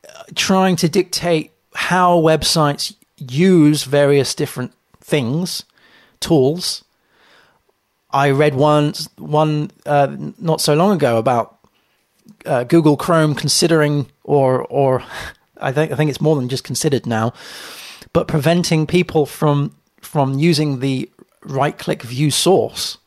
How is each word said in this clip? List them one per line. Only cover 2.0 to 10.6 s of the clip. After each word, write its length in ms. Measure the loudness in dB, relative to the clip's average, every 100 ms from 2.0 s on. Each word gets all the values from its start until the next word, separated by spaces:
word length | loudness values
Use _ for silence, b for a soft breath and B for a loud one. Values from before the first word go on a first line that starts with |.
| 4 4
websites 760 | 4 2 2 0 0 -2 -8 -12 _ _
use 680 | -8 0 4 6 6 2 0
various 500 | 2 4 2 0 -4
different 380 | -6 -6 -12 _ _ _
things, 640 | -4 -2 -2 -4 -4 -8 -14 b b b b b
tools. 640 | 0 2 2 0 -6 -10 _ b b b b b b b b _ _ _ _
I 180 | 0 0
read 240 | 2 2
one, 400 | 4 4 4 2 -4 -14 -14
one, 540 | -2 0 2 0 -4 _ -2
uh, 280 | 0 0 -2 -12 -8
not 240 | -4 -2